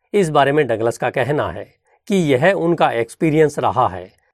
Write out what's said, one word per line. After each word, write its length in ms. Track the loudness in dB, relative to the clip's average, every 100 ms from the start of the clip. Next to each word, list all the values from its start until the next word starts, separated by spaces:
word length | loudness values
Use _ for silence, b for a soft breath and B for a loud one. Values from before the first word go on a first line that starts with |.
| _
इस 160 | -2 0
बारे 220 | 2 2
में 140 | 2 0
डगलस 320 | 0 -2 -2
का 120 | -4
कहना 400 | -4 -2 -2 -4
है 160 | -8 -16 _ _ _ -4
कि 80 | -2
यह 360 | 2 2 2
उनका 380 | 2 0 0 0
एक्सपीरियंस 680 | 0 -6 -2 0 2 2 2
रहा 300 | -2 0 -2
है 240 | -2 -16 _ _